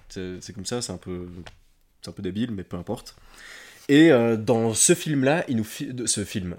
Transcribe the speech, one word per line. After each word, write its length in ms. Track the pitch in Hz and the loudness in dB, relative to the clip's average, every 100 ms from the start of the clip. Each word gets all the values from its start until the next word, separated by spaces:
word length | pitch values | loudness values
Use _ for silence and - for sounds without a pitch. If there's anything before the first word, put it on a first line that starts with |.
| - | -16
c'est, 280 | 98 92 90 | -10 -10 -10
c'est 120 | - | -12
comme 120 | 92 92 | -12 -6
ça, 160 | 120 | -6
c'est 100 | 117 | -6
un 60 | 90 | -10
peu, 300 | - 90 90 87 85 - _ _ _ _ | -8 -10 -10 -14 -16 -20 _ _ _ _
c'est 80 | - | -16
un 40 | |
peu 100 | 85 | -8
débile, 280 | 95 98 120 | -6 -4 -4
mais 120 | 101 | -6
peu 140 | 87 87 | -8 -10
importe. 380 | 87 110 - - - - - - - - - | -8 -10 -10 -20 -20 -20 -20 -20 -20 -8 4
Et, 220 | 143 165 | 6 8
euh, 260 | 127 117 110 | 8 6 2
dans 360 | 107 113 113 | 2 2 2
ce 220 | 107 - 175 | 2 4 4
film-là, 500 | 160 143 131 160 - | 2 2 2 2 0
il 100 | 117 | -2
nous 60 | |
fi-, 300 | 107 - 139 | -2 -6 -8
de, 140 | 123 110 | -6 -4
ce 160 | - 98 | -2 -2
film, 300 | 113 90 | -4 -6